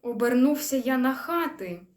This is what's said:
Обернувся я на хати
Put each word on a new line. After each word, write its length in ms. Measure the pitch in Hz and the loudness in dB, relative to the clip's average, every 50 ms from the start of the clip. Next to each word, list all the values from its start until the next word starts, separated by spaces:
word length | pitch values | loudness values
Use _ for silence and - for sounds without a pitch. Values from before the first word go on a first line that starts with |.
Обернувся 760 | - 240 233 202 240 240 247 247 254 285 294 294 - - 277 | -6 -6 -4 0 0 2 4 4 4 4 4 0 -2 -2 -2
я 200 | 269 240 247 262 | -2 0 0 0
на 180 | 254 254 262 262 | 2 2 0 0
хати 720 | 262 - - 339 339 330 294 - - 190 180 175 175 - _ _ | -2 -6 -4 -2 -2 -2 -2 -6 -8 -10 -10 -10 -12 -14 _ _